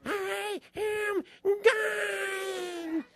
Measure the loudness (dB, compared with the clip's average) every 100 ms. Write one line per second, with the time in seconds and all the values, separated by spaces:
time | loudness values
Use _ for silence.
0 | -2 -2 -2 -4 -4 -8 -8 -4 -2 0
1 | 0 -2 -4 -4 0 6 6 6 0 0
2 | -2 -2 -2 -4 -4 -4 -6 -6 -2 -2
3 | -4